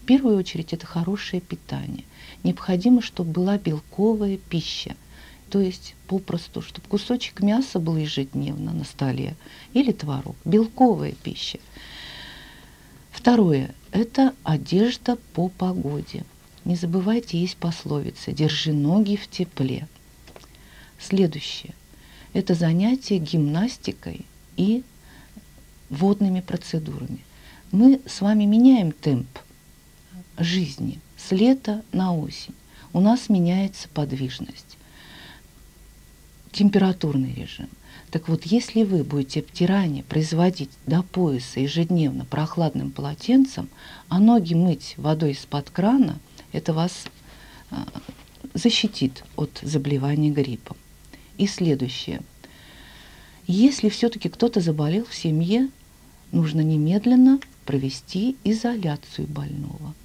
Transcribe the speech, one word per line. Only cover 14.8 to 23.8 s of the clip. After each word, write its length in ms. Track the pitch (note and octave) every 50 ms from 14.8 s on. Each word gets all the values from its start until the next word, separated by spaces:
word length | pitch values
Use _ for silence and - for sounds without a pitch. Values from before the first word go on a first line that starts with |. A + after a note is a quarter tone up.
| G#3+ A#3+ B3 - - - A#3+ A#3+ - - -
по 160 | - E3+ F#3
погоде. 760 | F#3 - F#3 F#3 F3+ F#3 - C#3 D3 C#3+ - - - - - - - - - - - - -
Не 100 | - F3
забывайте, 640 | E3+ F3 E3+ E3 F#3+ F3+ G3+ A3+ A#3+ A#3 - - E3+
есть 180 | F3 F#3 - -
пословица: 720 | - E3+ E3 - - D3+ D3 D3 C#3+ - - - - -
«Держи 400 | B2+ C3+ D#3 D3+ D3+ D3 - D#3+
ноги 440 | D3+ D3 C#3+ D3 F3 G#3 A3 G3 G#3
в 120 | G3+ - -
тепле». 600 | - - F3+ F3 - - C#3 C3 B2+ B2+ D3+ - - - - - - - - - - - - - - - - - - - - - - -
Следующее. 760 | - - F#3+ F#3+ G3 E3+ D#3 D3+ - - - - - - - - - - - - - - - - - - -
Это 200 | - F#3+ - F3+
занятие 640 | E3 E3+ D#3+ E3 F3 G3 A3+ B3+ C4 - - G#3 F#3+
гимнастикой 1080 | D#3+ D3 - E3 D3+ C#3+ D3+ E3 G3+ B3 - -